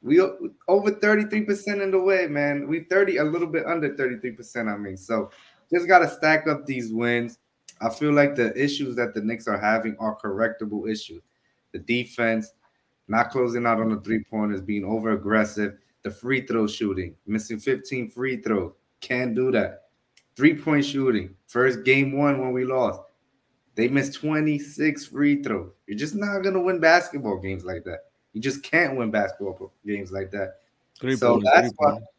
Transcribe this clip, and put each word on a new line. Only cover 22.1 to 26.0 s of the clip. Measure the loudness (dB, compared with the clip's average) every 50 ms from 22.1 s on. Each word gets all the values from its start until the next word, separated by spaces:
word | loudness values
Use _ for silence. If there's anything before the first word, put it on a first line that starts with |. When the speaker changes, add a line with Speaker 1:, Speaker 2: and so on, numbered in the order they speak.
| 0
Speaker 1:
one | 2 2 2 2 2
when | 0 -2 -2
we | -2 -2
lost. | 0 0 0 0 0 -2 -6 -14 -20 _ _ _ _ _ _ _ _ _ _ _ _ _
They | 0 0 2
missed | 2 2 0 0 -6
twenty-six | -6 -4 -2 0 0 2 0 0 -2 -4 -10 -6 0 0 0 0 -2 -10
free | -12 -4 0 2 2 2 2 0
throws. | -2 -4 -4 -4 -8 -16 _ _ -10
You're | -8
just | -6